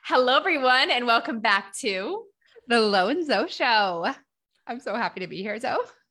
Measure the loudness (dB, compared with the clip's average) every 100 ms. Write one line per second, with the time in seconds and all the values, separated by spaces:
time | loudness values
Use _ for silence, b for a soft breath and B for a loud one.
0 | 2 2 4 2 2 2 4 4 2 0
1 | 2 0 0 -2 0 0 -2 -6 -4 -4
2 | -4 -8 -12 _ b b 0 2 4 2
3 | 2 0 0 -2 -2 -2 2 2 2 0
4 | -4 -6 _ _ _ _ -14 -10 -6 -4
5 | -4 -6 -10 -8 -8 -6 -4 -4 -6 _
6 | _